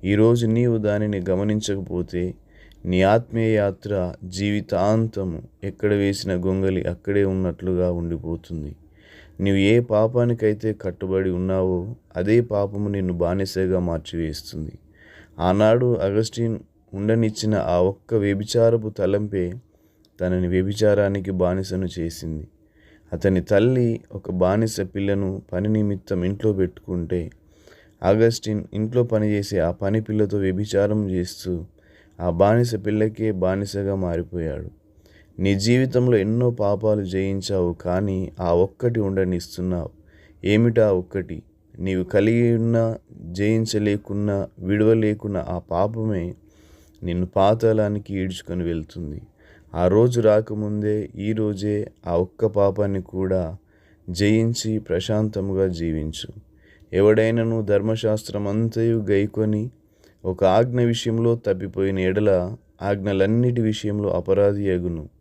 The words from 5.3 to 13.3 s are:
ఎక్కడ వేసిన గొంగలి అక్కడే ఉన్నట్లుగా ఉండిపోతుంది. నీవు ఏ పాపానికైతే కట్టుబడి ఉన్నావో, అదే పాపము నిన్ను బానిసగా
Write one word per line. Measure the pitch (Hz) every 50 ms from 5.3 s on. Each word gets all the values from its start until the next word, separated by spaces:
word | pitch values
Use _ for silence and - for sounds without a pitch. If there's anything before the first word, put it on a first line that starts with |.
| 82 - - - _ _ -
ఎక్కడ | 101 95 _ - 104 104
వేసిన | 101 98 98 98 101 - 98 92 90 90
గొంగలి | 95 95 95 95 95 95 90 -
అక్కడే | - 90 87 _ - 101 101 101
ఉన్నట్లుగా | 95 95 95 92 90 80 - 90 92 92 90 90 90
ఉండిపోతుంది. | 87 87 85 85 85 80 82 80 82 80 - - 87 80 73 71 71 _ - - _ _ _ - - - - - - -
నీవు | 95 98 98
ఏ | 98 95 101 110 120
పాపానికైతే | 120 120 110 104 110 113 123 123 120 120 120 113 110 107 107 104 110 110 104
కట్టుబడి | 107 - 95 90 - 98 92 95 95 95 95
ఉన్నావో, | 90 90 92 95 95 95 92 92 92 87 90 107 120 - _ _ -
అదే | - 92 101 110 120
పాపము | 120 120 107 101 101 101 101 101 104 104
నిన్ను | 101 98 95 90 90
బానిసగా | 85 87 85